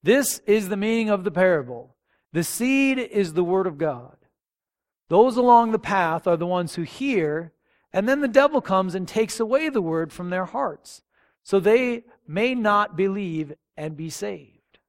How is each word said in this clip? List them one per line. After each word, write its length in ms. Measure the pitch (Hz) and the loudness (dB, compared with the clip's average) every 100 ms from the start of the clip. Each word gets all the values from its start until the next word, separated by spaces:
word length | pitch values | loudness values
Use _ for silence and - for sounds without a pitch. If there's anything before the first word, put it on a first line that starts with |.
This 380 | 151 254 277 - - | 4 2 2 -6 0
is 220 | 208 190 | 0 0
the 80 | 202 | -4
meaning 340 | 214 226 214 | -2 -2 0
of 140 | 202 | -2
the 60 | 185 | -2
parable. 640 | 160 185 165 123 120 123 _ _ _ _ | 0 2 2 -2 -14 -16 _ _ _ _
The 120 | 156 | -6
seed 540 | 165 - 247 269 269 262 | -4 -2 0 2 2 0
is 340 | 233 208 185 | -2 -2 -2
the 120 | 160 | -2
word 220 | 175 190 190 | 0 0 -2
of 120 | 147 | -2
God. 380 | 160 123 127 _ _ _ _ _ _ _ _ _ _ | -4 -4 -12 _ _ _ _ _ _ _ _ _ _
Those 280 | 170 247 233 | 6 6 4
along 360 | 247 240 233 | 6 6 6
the 60 | 220 | -2
path 480 | - 196 170 160 185 | -2 0 0 -2 0
are 100 | 170 | 0
the 100 | 175 | 0
ones 300 | 180 175 - | -2 -4 -6
who 60 | |
hear, 720 | 165 - 277 226 156 151 170 _ _ _ _ | -8 -6 -2 0 0 -4 -8 _ _ _ _
and 160 | 185 214 | -4 0
then 120 | 277 | 0
the 80 | 285 | 4
devil 320 | 226 294 302 | 4 4 2
comes 340 | - 190 185 | 0 0 0
and 140 | 185 175 | -4 -4
takes 320 | 220 220 - | -2 -2 -2
away 280 | 226 262 320 | -2 0 0
the 140 | 269 | -2
word 300 | 165 160 165 | -2 -2 -4
from 180 | - 180 | -8 -6
their 140 | 185 | -6
hearts, 580 | 185 240 269 151 - - _ _ _ _ | -4 -4 -6 -6 -20 -20 _ _ _ _
so 160 | - 196 | 0 2
they 460 | 185 226 247 233 _ _ - | 4 4 2 -4 _ _ -10
may 280 | 160 240 | -2 -2
not 420 | 254 214 208 208 160 | 0 2 2 0 -2
believe 580 | 196 196 190 160 147 151 _ - | -2 -2 -6 -6 -8 -12 _ -12
and 200 | 156 151 | -10 -8
be 120 | 160 | -12
saved. 680 | - 202 185 139 82 _ _ | -8 -10 -10 -16 _ _ _